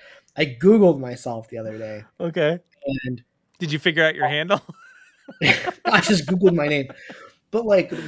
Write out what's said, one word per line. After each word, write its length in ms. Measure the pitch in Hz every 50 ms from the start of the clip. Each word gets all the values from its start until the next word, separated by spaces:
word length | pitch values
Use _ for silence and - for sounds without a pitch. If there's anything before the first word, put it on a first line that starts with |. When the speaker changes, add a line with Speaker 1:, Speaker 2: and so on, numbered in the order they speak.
| - - - _ _ _ -
Speaker 1:
I 100 | 143 160
Googled 540 | 135 120 117 175 196 226 220 196 175 151 135
myself 480 | 131 123 120 - - 127 117 113 110 -
the 100 | 120 113
other 180 | 113 110 110
day. 280 | 110 110 107 107 107 110 _ _ -
Speaker 2:
Okay. 400 | 175 170 160 180 151 151 170 175 _ _ _ _ - 139 135 131 -
Speaker 1:
And 180 | 127 123 113 _ _ _ _ _ _ _ -
Speaker 2:
Did 140 | 175 147
you 60 | 151 143
figure 260 | - 175 151 165 160
out 100 | 156 151
your 140 | 147 147 147
handle? 340 | 147 151 160 180 202 - _ - - - - - _ _
<laughs> 100 | _ _ _
Speaker 1:
<laughs> 280 | _ _ - - -
I 580 | - - - - - 359 - _ - 349 226 185
just 260 | - - 208 165 135
Googled 280 | 165 190 175 196 180 175
my 140 | 156 147 147
name. 200 | 147 139 135 - - - - - - - - - _ _ _ -
But, 140 | - 226 233
like, 240 | 214 202 - - - 175 165 160